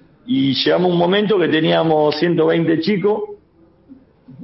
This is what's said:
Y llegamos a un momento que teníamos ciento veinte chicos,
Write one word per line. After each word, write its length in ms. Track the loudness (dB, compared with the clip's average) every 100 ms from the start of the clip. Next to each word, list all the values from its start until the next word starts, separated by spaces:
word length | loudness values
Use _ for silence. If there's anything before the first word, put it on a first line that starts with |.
| -20 _ -4
Y 300 | -2 0 0
llegamos 340 | 0 0 2
a 40 |
un 40 | 0
momento 400 | 0 0 0 0
que 100 | 0
teníamos 680 | 0 0 0 2 2 0 0
ciento 320 | 0 0 2
veinte 320 | 0 0 -2
chicos, 420 | 0 0 0 -2 -6 -14 _ _ _ _ -20 -20 _ _ -20 -18